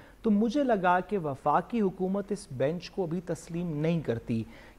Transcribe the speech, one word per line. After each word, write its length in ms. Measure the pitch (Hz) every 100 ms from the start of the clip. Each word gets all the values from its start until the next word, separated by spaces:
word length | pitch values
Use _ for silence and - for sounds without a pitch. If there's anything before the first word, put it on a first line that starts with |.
| - -
तो 60 | 233
मुझे 340 | 202 233 294
लगा 360 | 269 208 180 180
कि 160 | 185 196
वफाकी 640 | 151 131 151 156 170 240
हुकूमत 540 | 196 - 185 196 196
इस 160 | 202 -
बेंच 360 | 123 135 175 -
को 180 | - 175
अभी 140 | 180
तस्लीम 460 | 180 160 - 170 175
नहीं 360 | 147 160 170
करती। 440 | 131 117 - 113 110 - -